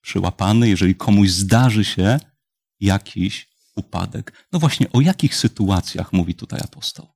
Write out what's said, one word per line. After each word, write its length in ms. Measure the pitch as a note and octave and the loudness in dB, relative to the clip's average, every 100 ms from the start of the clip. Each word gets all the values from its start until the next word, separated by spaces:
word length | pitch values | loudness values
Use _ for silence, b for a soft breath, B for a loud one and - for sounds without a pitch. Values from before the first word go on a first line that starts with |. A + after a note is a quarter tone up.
przyłapany, 680 | - F#2+ F2+ - G2 A2 A#2 | -6 -4 -4 -2 0 2 2
jeżeli 260 | F#2+ F#2 | 2 2
komuś 360 | F#2 - G#2 G2+ | 0 2 4 4
zdarzy 540 | F2+ G2 A2+ B2+ G#2+ | 2 2 4 4 2
się 360 | G2+ - F#2 C3+ - _ _ _ _ _ | -2 0 0 0 -4 _ _ _ _ _
jakiś 680 | G2 G2 - - F#2 - - _ _ - | 0 0 -4 -6 -4 -6 -18 _ _ -12
upadek”. 720 | - F2 F2+ - - _ _ | -10 -8 -8 -8 -14 _ _
No 60 | F3+ | -2
właśnie, 340 | D#3 - C3+ | -2 0 0
o 80 | A#2+ | 2
jakich 340 | D3+ F#3 D3+ | 2 2 -2
sytuacjach 760 | - A2 - G2 F#2+ - F#2 - | 0 -4 -2 0 0 -2 -8 -2
mówi 220 | F#2 E2+ | -2 -2
tutaj 260 | E2+ - - | -6 -8 -10
apostoł? 420 | - - - - - | -12 -12 -12 -12 -20